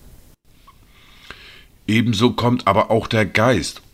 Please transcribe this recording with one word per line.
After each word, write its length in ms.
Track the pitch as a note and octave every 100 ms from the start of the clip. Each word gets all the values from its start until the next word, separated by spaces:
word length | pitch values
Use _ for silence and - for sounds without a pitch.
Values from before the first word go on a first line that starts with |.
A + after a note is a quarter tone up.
| - - - _ _ _ - - - _ - - - - - - - _ -
"Ebenso 460 | A2 A#2 G#2 B2
kommt 340 | - A#2 B2 -
aber 240 | G2 -
auch 160 | A2+ G#2+
der 180 | A2+ F#2+
Geist 560 | A2 A#2 C3 - - -